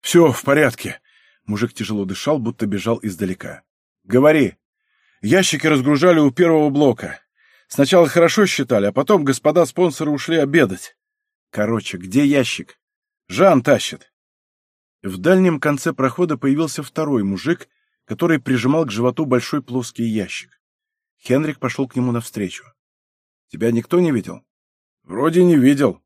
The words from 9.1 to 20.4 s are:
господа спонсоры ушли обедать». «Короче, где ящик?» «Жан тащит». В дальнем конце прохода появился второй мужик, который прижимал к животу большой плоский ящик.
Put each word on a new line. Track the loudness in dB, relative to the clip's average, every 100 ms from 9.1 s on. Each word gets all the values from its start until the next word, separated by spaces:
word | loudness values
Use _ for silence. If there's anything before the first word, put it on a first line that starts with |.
| 2
господа | 2 0 0 2 0
спонсоры | 0 -2 0 -4
ушли | -4 -2 -2
обедать». | 0 2 0 -2 -14 _ _ _ _ _ _
«Короче, | -6 -4 -4 -6 -12
где | -4 0
ящик?» | 2 2 0 -4 -12 _ _ _ _ _ _
«Жан | 2 4 4
тащит». | 2 0 0 -12 _ _ _ _ _ _ _ _ _ _
В | -10 -4
дальнем | 2 4 4 2
конце | -2 -2 -4
прохода | -2 -4 0 -4 -2
появился | -2 -2 -2 -6
второй | -10 -6 -2 -2
мужик, | -2 -4 -4 -4 -6 _ _ _
который | _ -4 0 0
прижимал | 0 -2 0 0
к | -2
животу | -2 -2 -2
большой | -2 -2 -2 -8
плоский | -6 -8 -8 -6
ящик. | -4 -4 -6 -10